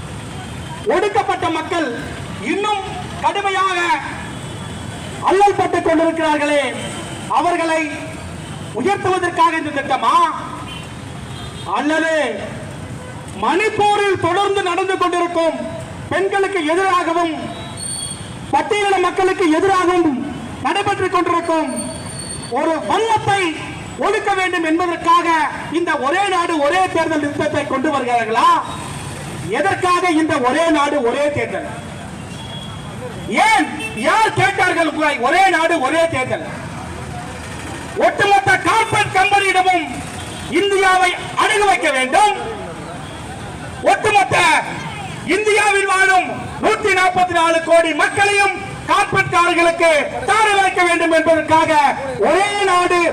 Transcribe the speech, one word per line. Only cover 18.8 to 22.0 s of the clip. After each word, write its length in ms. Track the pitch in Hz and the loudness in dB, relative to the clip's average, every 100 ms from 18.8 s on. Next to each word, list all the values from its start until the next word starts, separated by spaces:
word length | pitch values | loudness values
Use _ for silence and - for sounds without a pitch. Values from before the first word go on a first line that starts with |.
| 403 381 | 2 2
மக்களுக்கு 400 | 359 370 381 - 339 311 | 2 2 0 2 2 4
எதிராகவும் 580 | 392 370 349 359 320 247 - - - - 269 | 4 4 4 4 2 0 -4 -8 -10 -6 -2
நடைபெற்றுக் 480 | 381 403 392 370 359 | -2 -2 0 0 0
கொண்டிருக்கும் 540 | 349 330 339 320 285 - - - | 2 0 0 0 0 -4 -8 -10